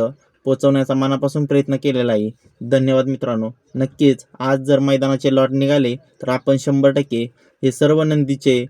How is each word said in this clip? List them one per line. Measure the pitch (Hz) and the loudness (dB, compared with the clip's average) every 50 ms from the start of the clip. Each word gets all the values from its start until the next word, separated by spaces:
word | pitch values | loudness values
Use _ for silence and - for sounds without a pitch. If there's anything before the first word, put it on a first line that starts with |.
| 113 120 139 - _ _ _ _ _ | -2 -2 -4 -10 _ _ _ _ _
पोहोचवण्याचा | 135 131 131 - 139 139 135 135 131 135 | -2 -2 0 2 2 2 2 0 0 0
मनापासून | 135 135 135 139 131 135 139 - 151 147 | 0 0 0 0 -2 -2 -2 -2 -2 -2
प्रयत्न | 139 147 143 139 - 139 | 0 0 0 0 0 -2
केलेला | 131 - 143 127 127 120 120 110 | -2 -2 -2 -2 0 0 0 0
आहे. | 107 107 107 - _ _ _ _ _ 120 120 | -2 -2 -4 -6 _ _ _ _ _ -4 -2
धन्यवाद | 135 135 131 135 131 131 127 | 0 0 2 2 2 2 0
मित्रांनो. | 135 135 127 - 123 120 110 110 113 120 _ _ _ - | 0 -4 -6 -4 -4 -4 -4 -4 -6 -8 _ _ _ -6
नक्कीच | 127 131 135 - - 151 139 131 - - _ - - | -6 -6 -6 -2 2 2 2 2 2 -4 _ -12 -6
आज | 127 131 139 135 | -2 -2 -2 0
जर | 131 139 143 135 | 0 0 0 2
मैदानाचे | 139 139 139 131 135 135 135 131 - 139 135 | 2 2 0 0 0 0 -2 -2 0 0 2
लॉट | 131 131 127 | 2 2 0
निघाले | 135 135 139 139 147 143 135 120 123 | 0 -2 0 0 2 2 0 0 -4
तर | 139 - _ _ _ - 131 | -6 -10 _ _ _ -6 -4
आपण | 127 127 - 139 139 | -4 -2 0 0 0
शंभर | 135 - 147 139 139 139 139 | 0 0 0 0 2 2 2
टक्के | 135 143 143 - 120 113 117 123 - _ _ _ _ _ - | 2 2 -2 -2 -4 -4 -6 -6 -10 _ _ _ _ _ -2
हे | 131 123 | -2 0
सर्व | - 151 143 156 156 156 | 2 2 2 2 2 2
नंदीचे | 156 156 151 143 131 139 139 - 139 127 123 123 123 | 0 0 0 0 -2 -4 -2 0 0 0 0 -2 -6